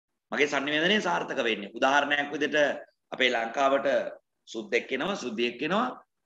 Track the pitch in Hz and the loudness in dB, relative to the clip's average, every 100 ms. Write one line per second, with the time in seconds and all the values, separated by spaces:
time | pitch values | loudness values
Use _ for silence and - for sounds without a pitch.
0 | _ _ - 113 147 143 139 151 170 214 | _ _ -6 -2 0 0 -2 0 2 2
1 | 180 175 160 143 117 104 101 117 131 143 | 0 -2 -2 -2 0 -2 -4 0 4 4
2 | 139 147 143 147 147 151 139 - - _ | 2 0 -2 -2 0 2 2 0 -10 _
3 | _ - 131 120 113 143 139 139 139 123 | _ 0 2 2 -2 0 2 4 2 0
4 | 95 - _ _ - 113 104 117 - 127 | -2 -8 _ _ -12 -10 -2 -2 0 -4
5 | 165 202 127 107 120 - 151 196 254 - | -4 -4 -6 -2 -2 -2 -2 0 -2 -6
6 | - _ | -18 _